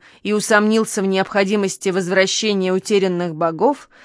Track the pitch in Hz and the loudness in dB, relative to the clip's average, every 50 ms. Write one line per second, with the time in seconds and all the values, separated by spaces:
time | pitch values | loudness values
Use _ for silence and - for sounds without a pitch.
0 | _ - - - - 196 208 214 - - 226 208 214 214 220 226 226 - - 214 | _ -20 -20 -10 -4 -2 -2 -2 0 2 2 4 4 4 2 2 0 0 -2 -2
1 | 190 190 190 190 190 - - 202 202 190 214 208 196 190 - - - 196 175 190 | -2 0 0 0 0 0 0 0 0 0 0 0 -2 -2 -4 -4 -4 -2 -2 -2
2 | 185 175 185 190 190 190 - - 220 214 202 190 185 185 185 185 - - 214 202 | -2 0 2 2 2 2 0 -2 -2 0 0 0 0 0 -2 -2 0 0 0 2
3 | 190 190 180 175 175 175 160 151 170 165 165 160 196 269 285 - - _ _ - | 2 2 0 -2 -4 -4 -4 -2 -2 -2 0 2 0 0 0 0 -6 _ _ -20